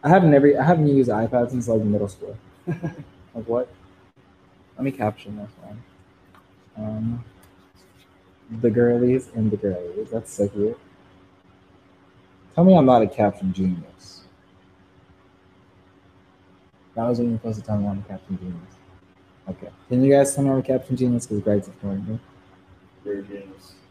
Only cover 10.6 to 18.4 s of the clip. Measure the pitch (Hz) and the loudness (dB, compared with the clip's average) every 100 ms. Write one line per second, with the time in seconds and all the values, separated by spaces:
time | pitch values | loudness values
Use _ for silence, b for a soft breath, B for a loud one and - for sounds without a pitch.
10.6 | 104 120 - _ _ _ _ _ _ _ | -4 -4 -16 _ _ _ _ _ _ _
11.6 | _ _ _ _ _ _ _ _ - - | _ _ _ _ _ _ _ _ -12 2
12.6 | 180 185 135 123 107 - 104 95 95 92 | 6 8 8 6 4 2 0 0 -6 -2
13.6 | 95 87 76 - - - - _ _ _ | -2 -4 -10 -20 -20 -20 -20 _ _ _
14.6 | _ _ _ _ _ _ _ _ _ _ | _ _ _ _ _ _ _ _ _ _
15.6 | _ _ _ _ _ _ _ _ _ _ | _ _ _ _ _ _ _ _ _ _
16.6 | _ _ _ - 117 120 120 113 113 107 | _ _ _ -6 -4 -2 -2 -4 -6 -10
17.6 | - 107 101 98 101 95 - 92 | -6 -4 -4 -6 -10 -16 -10 -10